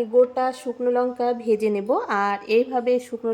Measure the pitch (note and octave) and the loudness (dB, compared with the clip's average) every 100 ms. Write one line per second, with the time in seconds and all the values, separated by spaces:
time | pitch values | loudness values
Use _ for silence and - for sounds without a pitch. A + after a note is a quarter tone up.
0 | A3+ A#3+ B3 B3+ B3+ B3+ B3+ A#3+ B3 B3 | 2 4 4 2 -2 -4 -8 -4 0 0
1 | B3 B3 A#3+ A#3+ A3+ G#3 A3 G3+ G3+ E4 | 0 -2 -2 -2 0 0 2 -2 0 -2
2 | A#4 G#3 G3+ G3+ - A3 C4 B3+ A#3+ B3 | 0 0 0 -2 0 0 2 -2 0 -2
3 | B3 A#3 A3+ | -2 -8 -4